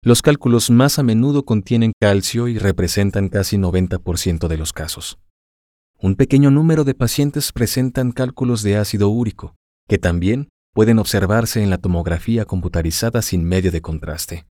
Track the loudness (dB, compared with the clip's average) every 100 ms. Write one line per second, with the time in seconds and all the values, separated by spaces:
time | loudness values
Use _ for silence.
0 | 4 4 4 2 2 0 4 4 4 2
1 | 0 2 2 0 0 -2 0 0 0 0
2 | 2 2 0 -4 -4 -2 -2 0 -2 0
3 | 0 0 -2 -2 0 0 0 0 0 -2
4 | -4 -4 -2 -2 -2 -4 -6 -8 -10 -10
5 | -12 -16 _ _ _ _ _ _ _ _
6 | -2 2 4 6 6 6 4 2 0 0
7 | -2 0 -2 -2 -6 -4 -2 0 -2 -2
8 | -4 -2 -6 -2 -2 0 0 0 0 0
9 | 0 0 -4 -6 -18 _ _ _ _ 0
10 | 0 0 0 -2 -4 _ _ 2 4 4
11 | 2 0 2 0 0 0 0 0 0 -2
12 | -2 -4 -2 -2 -2 -4 -4 -2 -2 -2
13 | -2 -2 -2 -2 0 0 0 -2 -6 -10
14 | -8 -10 -10 -12 -16